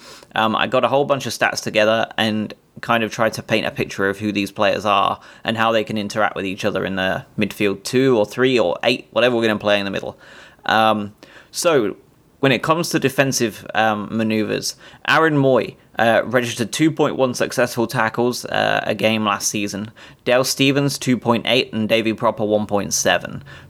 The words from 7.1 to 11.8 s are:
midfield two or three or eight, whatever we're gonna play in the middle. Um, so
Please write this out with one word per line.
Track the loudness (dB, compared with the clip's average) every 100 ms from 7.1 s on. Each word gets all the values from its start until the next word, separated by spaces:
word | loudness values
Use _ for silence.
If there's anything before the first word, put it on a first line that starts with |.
| -2 -6 -4
midfield | -4 0 -2 -2
two | -2 2 4 4
or | 2
three | 0 2 4
or | 2 0
eight, | 0 -2 -2
whatever | 0 2 4
we're |
gonna | 2 0
play | 2 0
in |
the | 0
middle. | -6 -8 -12 -18 -20 -20 -10
Um, | 0 2 4 2 -2 -10 -20 -20 -14
so | -4 2 2